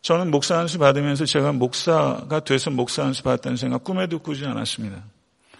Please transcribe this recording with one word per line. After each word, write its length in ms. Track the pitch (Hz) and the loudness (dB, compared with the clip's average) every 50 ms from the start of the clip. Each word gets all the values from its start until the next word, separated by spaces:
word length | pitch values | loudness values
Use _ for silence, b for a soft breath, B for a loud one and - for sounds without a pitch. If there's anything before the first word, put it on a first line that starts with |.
저는 300 | - - 170 170 185 175 | 2 2 2 2 2 2
목사 260 | 147 143 135 - 180 | 2 2 2 2 0
안수 220 | 165 170 170 151 175 | 0 0 -2 0 4
받으면서 460 | 147 139 139 143 143 147 143 135 156 | 6 6 6 6 2 0 0 0 0
제가 260 | 139 - 151 139 143 | 0 2 2 2 2
목사가 880 | 147 127 123 123 - - - 175 165 156 147 139 127 113 - 139 156 156 | 2 0 0 0 -2 -2 0 2 4 4 4 2 0 -4 -4 -4 -4 -4
돼서 300 | 156 - 139 131 - 165 | 0 2 0 2 2 0
목사 320 | 143 127 120 120 - - 143 | -2 -2 -2 -2 -2 -2 -2
안수 200 | 139 131 - - | -2 -2 -2 0
받았다는 320 | 135 127 120 - 135 127 | 0 0 0 0 -4 -4
생각 280 | 120 120 127 123 127 - | -2 -2 -2 -2 -4 -4
꿈에도 360 | - 190 185 185 175 170 156 | -4 -2 -2 -2 -2 -4 -6
꾸지 260 | - - 147 135 143 | -6 -6 -8 -6 -6
않았습니다. 580 | 139 120 110 113 - - - 113 104 98 95 104 107 _ _ _ _ _ _ B B B | -6 -6 -6 -6 -6 -6 -6 -8 -10 -10 -12 -16 -20 _ _ _ _ _ _ B B B